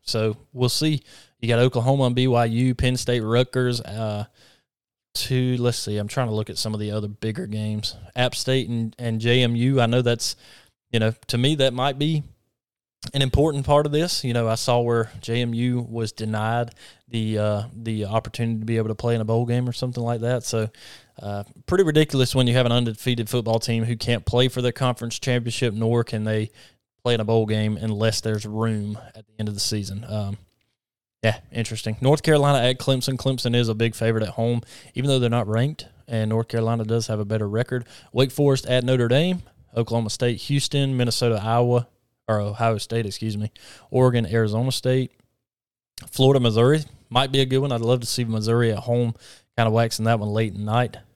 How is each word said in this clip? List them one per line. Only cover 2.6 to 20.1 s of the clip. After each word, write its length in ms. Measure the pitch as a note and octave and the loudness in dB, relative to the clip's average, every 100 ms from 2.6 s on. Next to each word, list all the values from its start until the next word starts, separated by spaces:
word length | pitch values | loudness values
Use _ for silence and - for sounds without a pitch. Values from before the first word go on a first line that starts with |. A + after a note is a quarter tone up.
| B2+ | 0
Penn 220 | B2 B2+ B2+ | 2 0 0
State, 240 | - A#2+ | 0 -2
Rutgers, 640 | G#2+ A#2 B2+ C3 B2+ A#2+ | 2 2 2 0 0 -2
uh, 420 | - G#2+ A2 G#2 G#2 _ _ _ _ _ _ _ _ | -6 -6 -6 -6 -8 _ _ _ _ _ _ _ _
to, 420 | - - B2+ B2+ B2 | -8 -2 0 0 2
let's 220 | A#2+ A#2 | 0 -2
see, 180 | - G#2 | -4 -4
I'm 120 | G#2 | -4
trying 200 | - A#2+ | -4 -2
to 60 | |
look 160 | G#2+ G#2+ | -2 -4
at 80 | F#2+ | -4
some 160 | A2+ | -4
of 60 | G#2+ | -4
the 100 | G#2 | -4
other 180 | G#2 G#2 | -4 -6
bigger 380 | G#2+ A2 A2 F3+ | -6 -6 -6 -6
games. 500 | G#2+ G#2+ G#2+ G#2+ - - | -6 -4 -4 -6 -10 -14
App 200 | - B2 | -4 -2
State 340 | - - C3 A#2+ | -2 -2 -2 0
and, 260 | A#2 A2+ - | -4 -4 -6
and 200 | A#2+ A2+ | -4 -2
J 240 | A#2 B2 | 2 4
M 140 | B2 A#2 | 4 2
U, 240 | B2 C3+ | 2 4
I 60 | A#2 | 4
know 160 | B2 | 2
that's, 340 | A#2+ A#2 - - - - _ _ _ | 2 0 -2 -8 -16 -20 _ _ _
you 100 | A#2 | 0
know, 140 | A2 A2+ - | 0 0 -4
to 100 | A#2+ | 0
me, 160 | B2+ | 2
that 180 | D#3 C3+ | 4 2
might 260 | B2 C3+ C3+ | 2 -2 0
be 240 | D3 D#3+ D3 - _ _ _ _ _ _ - | 0 0 -4 -14 _ _ _ _ _ _ -8
an 80 | C#3 | -2
important 420 | C3+ B2 D3+ C#3+ | 0 2 2 0
part 220 | C3 D3 D3+ | 4 4 4
of 60 | |
this. 320 | D3 E3+ - | 0 0 -2
You 100 | C3 | -2
know, 120 | A#2+ A2+ | 0 0
I 100 | A2+ | 0
saw 240 | - A#2+ | 2 2
where 300 | A#2 A#2 A2 - | 2 0 0 -6
J 180 | - A#2 | -4 -2
M 140 | A#2+ | -2
U 260 | A#2 B2 B2 | 0 0 -2
was 320 | A#2+ A2+ A2 | -4 -6 -6
denied 600 | - A2 A2 G#2+ A#2 A#2 - - - _ | -6 -4 -2 0 -2 -4 -8 -20 -20 _
the, 300 | A#2 A2 G#2+ | -4 -2 0
uh, 240 | G#2+ G#2 A2 | 0 0 -4
the 300 | G#2 A2+ G#2+ | -10 -6 -4
opportunity 560 | G2+ A2 - - A#2 A2+ | -2 -2 -4 -4 -4 -2
to 60 | A2 | -2
be 100 | A2+ | -2
able 120 | G#2+ | -2
to 60 | |
play 200 | G#2+ A#2+ | -2 -2
in 80 | A#2 | 0
a 20 | |
bowl 220 | A2 A2+ A#2+ | 0 0 0
game 200 | B2 B2 | 0 -2
or 60 | |
something 320 | A#2+ B2+ A#2+ | -4 -6 -4
like 160 | A#2 | -4